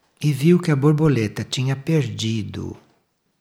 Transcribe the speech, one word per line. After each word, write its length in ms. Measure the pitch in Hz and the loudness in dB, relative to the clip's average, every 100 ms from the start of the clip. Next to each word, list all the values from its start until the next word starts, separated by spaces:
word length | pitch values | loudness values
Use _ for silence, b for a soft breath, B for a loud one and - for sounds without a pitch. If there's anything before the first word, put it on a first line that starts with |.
| _ _ | _ _
e 100 | 147 | -2
viu 260 | 127 160 175 | 2 4 4
que 120 | 170 | 2
a 60 | 139 | 2
borboleta 680 | 147 151 156 120 104 - | 2 4 2 2 -2 -6
tinha 320 | 107 - 131 135 | -6 -4 -4 -4
perdido 1000 | - 160 117 101 110 113 98 92 90 - _ _ _ _ _ _ | -2 -2 -2 -4 -4 -4 -6 -8 -10 -12 _ _ _ _ _ _